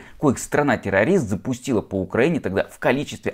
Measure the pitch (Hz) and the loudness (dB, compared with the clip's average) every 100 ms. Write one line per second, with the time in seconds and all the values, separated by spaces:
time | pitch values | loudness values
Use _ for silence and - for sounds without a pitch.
0 | - - 147 107 - 151 147 104 98 95 | -4 -2 0 0 -2 0 2 0 2 2
1 | 131 196 101 104 - - 139 107 - 95 | 4 2 0 -4 -4 -6 -2 -2 0 -6
2 | 92 110 156 151 92 92 - - 147 135 | -2 2 2 0 -2 -2 -4 -2 -2 0
3 | - 110 - | -4 -8 -8